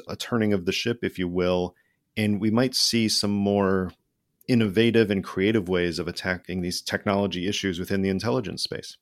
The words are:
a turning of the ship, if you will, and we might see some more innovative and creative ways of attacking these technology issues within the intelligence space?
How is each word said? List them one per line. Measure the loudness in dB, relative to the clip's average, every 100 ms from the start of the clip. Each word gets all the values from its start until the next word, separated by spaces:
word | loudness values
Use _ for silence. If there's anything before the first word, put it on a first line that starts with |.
| -8
a | -10
turning | -4 0 2
of | 2 0
the |
ship, | -2 -2 -2
if | -4 -4
you | -2
will, | 0 2 2 -2 -8 _ _ _ -2
and | 0 0
we | 2
might | 2 2 0
see | 0 2 2
some | 0 0
more | 0 2 2 2 2 -2 -8 _ _ _ _ 0
innovative | 2 4 4 4 4 4
and | 0
creative | -2 0 2 2 2
ways | 0 0 -2
of | -6
attacking | -6 -4 -4 -6 -6
these | -4 -6
technology | -4 -2 0 0 0 -2 -4
issues | -2 -4 -4
within | -2 -2
the | 0
intelligence | 0 -2 -4 -4 -8
space? | -8 -8 -12 -20